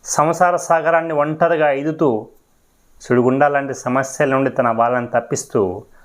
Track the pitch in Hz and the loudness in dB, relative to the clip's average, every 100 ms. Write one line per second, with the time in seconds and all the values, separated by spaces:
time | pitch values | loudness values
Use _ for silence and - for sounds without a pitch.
0 | - - 151 165 180 180 - 165 156 165 | -4 0 0 2 0 0 0 0 2 0
1 | 165 151 147 156 170 165 151 139 151 156 | 0 -2 -2 0 0 2 2 0 -2 0
2 | 151 110 110 _ _ _ _ _ _ _ | 0 0 -6 _ _ _ _ _ _ _
3 | - 123 123 135 147 143 139 127 - 127 | 0 2 2 2 2 0 -4 -8 -4 -2
4 | 131 - 143 135 135 127 120 113 117 123 | -4 -2 0 2 0 0 0 2 0 0
5 | 120 120 - 143 - 120 95 95 - - | -2 -4 -2 -8 -4 -2 -2 -4 -14 -20